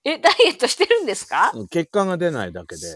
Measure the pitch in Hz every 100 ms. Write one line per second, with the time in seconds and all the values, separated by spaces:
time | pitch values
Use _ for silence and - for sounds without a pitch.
0 | 277 311 330 - 440 - 240 - 381 466
1 | 294 190 - 208 - 117 98 170 156 208
2 | 190 175 175 135 92 85 82 80 85